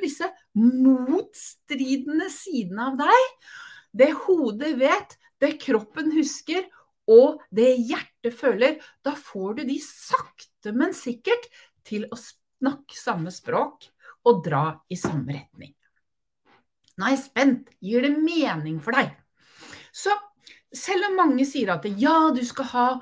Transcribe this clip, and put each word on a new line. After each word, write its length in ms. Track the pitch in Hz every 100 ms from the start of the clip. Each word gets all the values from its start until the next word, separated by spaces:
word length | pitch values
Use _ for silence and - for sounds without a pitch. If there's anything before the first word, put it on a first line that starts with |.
disse 240 | 349 285 359 - _
motstridende 1800 | 208 233 254 262 254 254 339 - - - - - 277 262 277 277 311 370
sidene 580 | - 392 269 180 202 254
av 100 | 269
deg. 500 | 302 480 523 - - - - - _
Det 160 | 202 277 302
hodet 500 | - 349 247 208 302 247
vet, 360 | 269 392 - - _ _
det 160 | 285 302
kroppen 500 | - 220 214 311 311
husker, 500 | 311 277 - - 349 370 _ _ _ -
og 320 | 226 277 302 -
det 160 | 190 254 254
hjertet 520 | 233 359 - _ 233 233
føler, 420 | 269 202 262 311 - _
da 80 | 269 285
får 400 | - 196 190 226
du 80 | 262
de 80 | 294
sakte, 920 | - - - - - - - _ 208
men 220 | 226 349 -
sikkert 540 | 254 240 - 480 - - _ _
til 220 | - 208 208
å 80 | -
snakke 800 | - - _ _ 262 285 - -
samme 360 | - 185 165
språk 560 | - - 180 285 - - _ - _ 240
og 160 | 190
dra 220 | 160 143 156 156 _
i 100 | 180
samme 360 | - 156 139
retning. 380 | 143 - - 143 _ _ _ _ _ _ _ _ _ _ _ _
Nå 140 | - 208
er 80 | 269
jeg 80 |
spent. 480 | - 233 277 247 - _
Gir 220 | 185 233 285
det 80 |
mening 640 | 294 320 339 254 165 151 160
for 140 | 220 269
deg? 140 | 190 - _ _ _ _ - - -
Så 200 | - 392 403 403 _ - - _
selv 340 | - - 381 403
om 100 | 381
mange 260 | 330 254 269
sier 280 | 285 196
at 120 | 175 208 202
ja, 300 | 285 320 311
du 80 | 247 240
skal 240 | - 254
ha 140 | 247 247 262